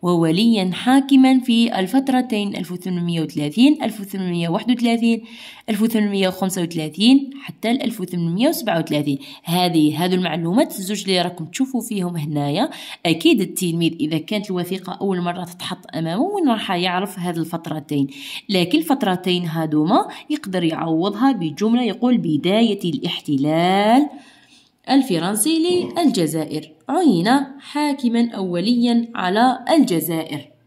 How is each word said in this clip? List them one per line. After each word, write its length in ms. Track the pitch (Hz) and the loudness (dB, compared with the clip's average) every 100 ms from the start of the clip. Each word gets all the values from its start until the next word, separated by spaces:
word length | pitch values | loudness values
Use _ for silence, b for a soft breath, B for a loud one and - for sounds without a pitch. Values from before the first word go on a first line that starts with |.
ووليا 680 | 175 175 165 160 233 220 185 | 2 2 2 4 4 4 0
حاكما 680 | 170 - 269 269 277 262 262 | -2 2 2 6 6 6 4
في 380 | 254 233 233 - | 4 2 2 0
الفترتين 760 | 185 262 269 254 254 214 202 - | 0 0 2 0 0 -2 -2 -6
ألف 160 | 175 | -8
وثمانمية 500 | 180 190 180 170 170 | -8 -4 -2 -2 -2
وثلاثين، 600 | 160 - 147 151 262 302 | -2 -2 -4 4 4 4
ألف 180 | 240 208 | -2 -6
وثمانمية 480 | 196 196 185 175 170 | -10 -6 -4 -2 -2
وواحد 220 | 180 233 | -2 0
وثلاثين، 540 | 247 233 233 233 226 B B B B - | 0 0 0 2 0 B B B B -6
ألف 140 | 208 | 0
وثمانمية 460 | 226 226 208 196 190 | 0 2 0 2 0
وخمسة 340 | 185 190 180 | 0 -4 -2
وثلاثين 680 | 170 170 156 151 220 269 277 - | -4 -4 -6 0 4 4 2 -12
حتى 280 | - - 220 | -16 -8 -4
ألف 300 | 247 233 214 | -2 -4 -6
وثمانمية 480 | 185 180 170 170 262 | -6 -4 -2 0 0
وسبعة 300 | 330 233 170 | 0 -2 -2
وثلاثين. 400 | 156 147 147 139 B B | -2 -2 -2 -4 B B
هذه، 600 | - 170 180 165 151 147 | -4 0 2 4 2 2
هذو 100 | 180 | 0
المعلومات 640 | 180 180 156 165 196 330 - | 0 -2 -4 0 2 0 -2
الزوج 240 | 185 208 | -8 -6
اللي 200 | 180 185 | -2 0
راكم 220 | 175 180 | 0 -4
تشوفوا 360 | 156 - 262 247 | -12 -4 -2 -2
فيهم 360 | 220 208 180 170 | -4 -4 -4 -4
هنايا. 540 | 147 147 143 151 269 B B B - | -4 -2 -2 0 -2 B B B -2
أكيد 340 | 165 311 269 | 2 4 4
التلميذ 540 | 175 - 185 165 165 165 | 2 -2 -2 2 0 0
إذا 180 | 156 160 | -2 -2
كانت 320 | 156 208 196 | -2 -6 -4
الوثيقة 420 | 180 175 185 185 | -4 -4 -6 -8
أول 280 | - 196 185 | -6 -2 -2
مرة 240 | 175 180 | -2 -6
تتحط 520 | 175 - - 180 - - | -8 -12 -12 -12 -10 -6
أمامه، 260 | 165 175 | -4 -2
وين 260 | 339 403 311 | -2 0 0
راح 220 | 226 - | 0 -2
يعرف 480 | 180 180 180 196 196 | -2 0 -2 -4 -6
هذه 180 | 175 170 | -6 -4
الفترتين؟ 680 | 160 165 - 156 151 147 135 B B B - | -4 -6 -8 -10 -4 -2 -2 B B B -2
لكن 300 | 190 175 302 | 0 2 0
الفترتين 680 | 320 190 208 180 185 180 175 | 0 0 0 -2 0 -2 -2
هذوما 640 | 160 156 151 156 262 415 B B | -2 0 0 2 2 0 B B
يقدر 340 | 302 208 185 | -8 -4 -2
يعوضها 680 | 170 156 165 160 185 202 262 | 0 -2 0 0 0 2 2
بجملة 500 | 240 165 143 214 233 | 2 -2 -2 0 2
يقول: 360 | 247 196 247 240 | 0 0 2 2
"بداية 720 | 170 151 160 208 233 196 180 | 2 0 2 2 2 2 -2
الاحتلال 1160 | 139 175 - - 139 143 160 175 190 208 247 294 B B B B B B _ - | -2 -4 -8 -2 0 2 2 2 2 4 4 4 B B B B B B _ 0
الفرنسي 1000 | 269 254 170 170 208 302 320 330 359 359 - | 2 4 0 0 -2 0 0 2 0 0 0
للجزائر، 760 | 330 208 156 160 156 151 151 - - | 2 2 0 -2 -4 -6 -10 -20 -4
عين 400 | 285 349 180 180 - 277 - | 2 4 4 4 2 0 -10
حاكمًا 680 | - 294 294 285 240 233 233 | -8 -2 -2 0 0 2 0
أوليًا 800 | 208 190 175 190 240 240 233 233 | -2 -4 -2 0 2 4 2 0
على 500 | - 185 196 247 247 - | -4 -2 2 2 2 0
الجزائر". 800 | 320 269 170 160 165 - 139 - _ | 2 4 2 -2 -4 -6 -10 -12 _